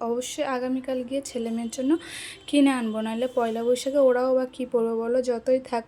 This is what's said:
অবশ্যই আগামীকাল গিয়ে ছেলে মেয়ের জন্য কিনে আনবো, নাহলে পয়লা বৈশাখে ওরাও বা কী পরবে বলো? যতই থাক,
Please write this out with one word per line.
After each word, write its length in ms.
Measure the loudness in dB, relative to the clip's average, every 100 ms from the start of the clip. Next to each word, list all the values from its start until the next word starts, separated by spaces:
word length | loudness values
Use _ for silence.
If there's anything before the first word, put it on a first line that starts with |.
অবশ্যই 420 | -4 -4 -4 -4
আগামীকাল 600 | -2 -2 -2 -4 -2 -4
গিয়ে 180 | -2 -4 -4
ছেলে 240 | -6 -4
মেয়ের 200 | -4 -4
জন্য 260 | -4 0 0 0 -14 -14 -16 0
কিনে 240 | 4 6
আনবো, 300 | 4 0 -2
নাহলে 260 | -4 -2 -2
পয়লা 360 | 0 0 0
বৈশাখে 340 | 0 0 2 4
ওরাও 380 | 6 6 4 2
বা 100 | 0
কী 200 | -4 -2
পরবে 280 | 0 0
বলো? 280 | 0 0 0
যতই 380 | 0 -2 2 0
থাক, 240 | 0 -4